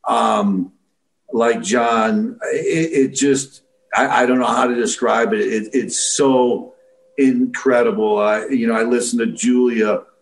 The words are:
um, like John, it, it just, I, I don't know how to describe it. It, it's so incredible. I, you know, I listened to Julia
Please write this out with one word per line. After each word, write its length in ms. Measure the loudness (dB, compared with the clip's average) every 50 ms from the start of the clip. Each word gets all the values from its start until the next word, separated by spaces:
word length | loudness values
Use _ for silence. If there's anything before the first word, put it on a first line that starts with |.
| -4
um, 680 | -2 0 0 2 0 0 0 0 0 0 -2 -4 -6 _ _ _ _ _ _ _ _ _ _ _ -6
like 300 | -2 0 2 2 0 0
John, 760 | -2 -2 0 0 2 2 2 2 2 2 0 0 -2 -2 -6 -8 -6 -4
it, 580 | -4 -2 -2 -2 -2 -2 -2 0 2 0 0 0
it 40 | 0
just, 480 | 0 2 2 2 0 -2 -8 -14 -20 _ _ _ _ _ _ -2
I, 280 | 0 0 2 2 0
I 40 | 2
don't 120 | 2 2 2
know 80 | 2
how 200 | 0 0 0 0
to 80 | 0 0
describe 580 | -2 -2 -2 -2 -2 0 0 2 2 0 0
it. 80 | 0 -2
It, 340 | 0 -2 -2 -4 -4 -2 -2
it's 220 | -4 -2 -2 -6 -6 -6 -4 -2
so 580 | 0 2 2 4 4 2 2 0 -2 -6 -12 -20 _ _ _ _ _ _ _ _
incredible. 1000 | 0 2 2 2 2 -2 -2 -4 -2 0 2 2 2 2 2 0 0 0 0 2 2
I, 280 | 2 0 0 -2 -2
you 200 | -4 -2 -2 0
know, 80 | 0 0
I 80 | 0
listened 380 | 0 0 0 -2 -2 -2 -2 -2
to 60 | -2
Julia 760 | -2 -4 -2 0 2 2 4 2 2 2 2 0 0 0 -2 -4 _ _ _